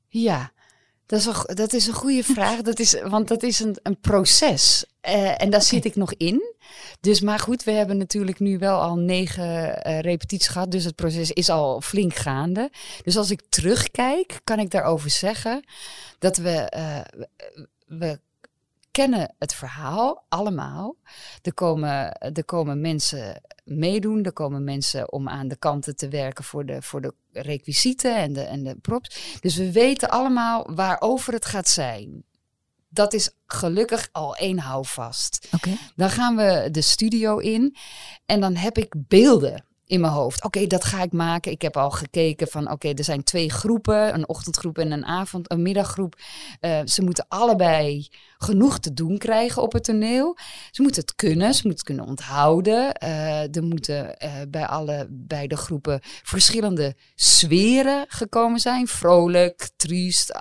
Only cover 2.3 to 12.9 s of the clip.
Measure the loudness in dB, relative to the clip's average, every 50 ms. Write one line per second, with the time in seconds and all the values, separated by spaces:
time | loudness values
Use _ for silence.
2.3 | 0 0 0 0 -2 -2 -2 -4 -2 2 2 2 2 2 0 0 0 0 2 2
3.3 | 0 0 0 0 0 0 0 -2 -4 -4 -4 -4 -4 -2 2 4 4 4 6 6
4.3 | 6 6 6 4 4 4 4 4 4 2 0 -4 _ _ -4 -2 0 0 2 0
5.3 | 0 0 2 2 4 4 4 4 4 2 0 0 0 0 -2 -2 -2 -2 0 0
6.3 | 2 0 0 -2 -6 _ _ -20 -20 -20 -20 -20 -14 -2 2 4 4 4 4 2
7.3 | 2 2 0 0 -2 -2 0 0 2 2 2 2 0 -2 -2 -2 -2 -2 -2 -2
8.3 | -2 0 0 0 0 0 0 2 2 2 2 0 0 0 2 2 2 2 0 -2
9.3 | -4 -6 -6 -4 -4 -2 -2 -4 -4 -4 -4 -4 -4 -2 0 0 -2 -2 -2 -4
10.3 | -2 0 0 0 0 -2 -2 -2 -2 -2 -2 -4 -4 -4 -2 -2 -2 -2 -4 -2
11.3 | 0 0 2 2 2 2 2 2 0 -2 -4 -2 0 0 2 0 0 -2 -4 -4
12.3 | -2 -2 -2 -2 -2 -2 -4 -4 -8 -12 -18 -18